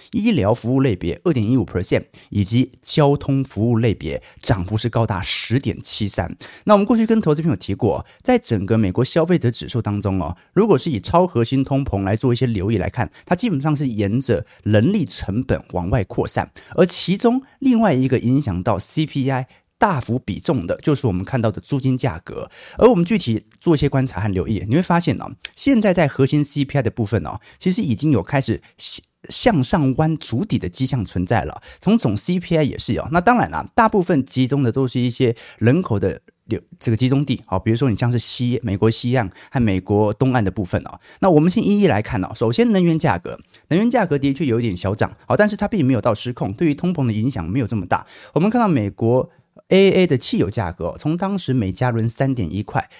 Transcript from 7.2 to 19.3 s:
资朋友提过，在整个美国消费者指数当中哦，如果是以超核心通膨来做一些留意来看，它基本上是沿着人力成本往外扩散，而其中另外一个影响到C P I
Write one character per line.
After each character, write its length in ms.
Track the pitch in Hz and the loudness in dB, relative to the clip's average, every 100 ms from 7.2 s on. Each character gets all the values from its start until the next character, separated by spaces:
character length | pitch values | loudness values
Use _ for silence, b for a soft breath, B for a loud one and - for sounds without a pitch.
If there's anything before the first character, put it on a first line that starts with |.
| 165 | 2
资 80 | 151 | 0
朋 80 | 160 | 0
友 60 | 104 | -2
提 180 | - | -4
过， 320 | 98 104 67 - b | -2 0 -2 -6 b
在 160 | - 247 | 0 0
整 260 | - 104 | 2 -2
个 140 | 98 113 | 0 2
美 120 | 98 | 2
国 140 | 92 | 0
消 220 | 123 170 165 | 0 0 2
费 120 | 165 | 2
者 120 | 117 | 0
指 180 | - 76 | -2 -6
数 140 | 120 | -4
当 180 | 104 101 | -2 -2
中 180 | 98 95 | -2 -2
哦， 120 | 80 87 b | -4 -8 b
如 120 | 175 214 | 0 4
果 120 | 139 | 2
是 120 | - | 0
以 80 | 110 | -4
超 280 | - 170 180 | 0 2 2
核 180 | 117 | 0
心 180 | 113 135 | 0 0
通 220 | 131 139 | 0 -2
膨 180 | 139 98 | -2 -2
来 140 | 98 110 | -2 0
做 160 | 127 | 0
一 40 | 120 | 0
些 100 | 127 | 0
留 260 | 113 98 | 0 0
意 60 | 107 | 0
来 100 | - | -2
看， 220 | - 92 B - | -4 -6 B -4
它 80 | 175 | -2
基 140 | 240 | 0
本 100 | 139 | 0
上 160 | 156 143 | 0 -2
是 100 | 139 | -2
沿 300 | 104 98 123 | -2 0 0
着 280 | 131 101 - b | 0 -2 -4 b
人 300 | 101 107 135 | 2 4 4
力 120 | 208 | 2
成 380 | - - - 104 | 0 -4 -4 -4
本 200 | 127 82 - | -2 -4 -4
往 180 | 87 87 | -6 -2
外 140 | 131 | -2
扩 220 | 92 - - | -2 -4 -4
散， 240 | - - - B - | -4 -6 -10 B 0
而 100 | 180 | 2
其 300 | - - 190 | 4 2 2
中 260 | 233 262 B B | 2 0 B B
另 220 | 262 226 | 2 4
外 120 | 214 | 4
一 140 | 131 131 | 2 2
个 120 | 127 | 0
影 220 | 117 135 | 2 0
响 220 | 120 87 | 0 -2
到 160 | 90 92 | -2 -4
C 260 | - 156 | -4 -4
P 240 | 151 143 | -2 -2
I 160 | 131 | -2